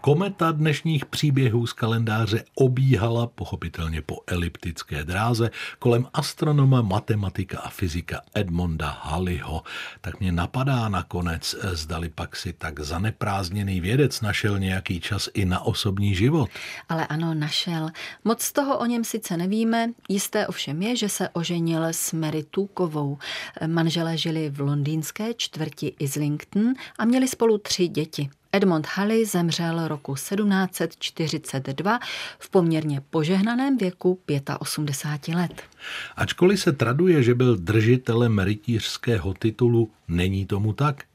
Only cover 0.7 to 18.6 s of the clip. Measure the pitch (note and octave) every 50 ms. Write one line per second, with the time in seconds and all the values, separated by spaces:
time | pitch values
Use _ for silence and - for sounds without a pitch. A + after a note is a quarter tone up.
0.7 | C#3+ C#3+ - D#3+ D#3+ C#3+ - - - - - D3+ C3+ C3+ C3+ A#2+ G#2+ A#2+ A#2 A#2
1.7 | - - A#2+ A2 A2+ A2+ A2+ A2 G#2+ A2+ A#2 - A#2 G#2+ - _ _ - C3+ C3
2.7 | B2+ B2+ C3+ C3+ B2+ F#2+ A2 A#2 A2+ A#2 A#2+ A#2+ _ - - - - E2+ - E2+
3.7 | - - E2 D#2+ D#2+ D#2+ D2+ - E2 - - - F#2 F2 F2 E2+ - - - E2+
4.7 | D#2 - - - - D2 D2+ D2+ F2 F#2+ A2 A#2+ B2 G#2+ A#2 G#2+ - - - -
5.7 | - _ - B2+ A#2+ B2 B2+ - - D#3+ D3 - - - D#3+ D3+ D3 C#3+ C#3 C3+
6.7 | C3+ B2+ A2+ G2 F#2 G#2+ - - A2+ G#2 G2 F#2 - - F#2+ - - - - -
7.7 | - - G#2 F2 D#2 F2 E2+ - E2 D#2 - _ _ G#2+ G2+ F2+ E2+ E2+ F2+ F2
8.7 | D#2+ D2+ D#2 D2 C#2+ - - D2+ D#2 E2+ F#2 F2+ F2 C#2 C2+ - D2+ D#2 - -
9.7 | - - - - - - - F#2+ - - G2 F#2 E2+ E2+ F2 - - C3 C3 C#3
10.7 | C3+ B2 A2+ A2 G2 F2+ F2 - - F2+ F2 F2 E2 - - - - - - G2+
11.7 | F2+ D#2 D#2 D#2 E2+ D#2+ E2+ E2 - - F2 - - - - F#2 E2 _ - E2
12.7 | D2+ D#2 D2+ D2 E2 E2+ G2 A2 - _ A2+ G#2+ G2 G2 F#2+ E2+ F#2+ G#2 G2+ G2
13.7 | F#2+ F#2 E2 F#2+ A#2 C#3 D3 B2+ - - A2 G#2 G2 - - G#2+ G2+ G2 G2 F#2+
14.7 | F#2 F#2 - - G2 E2+ - - G2+ F#2+ - - - - G2 F2+ F2+ F2+ - A#2
15.7 | F#2+ - - G#2 F#2+ G2 G2+ G2+ G2 F2+ G#2+ C3 D#3 E3 B2 - - - - -
16.7 | - - - - E3 D#3+ D#3+ - D3+ D#3 E3 E3 D#3+ D#3 D3+ D#3 - - - F#3
17.7 | E3+ D#3+ D#3 D#3+ E3 - - - - - _ G#3 A#3 A3+ - - - -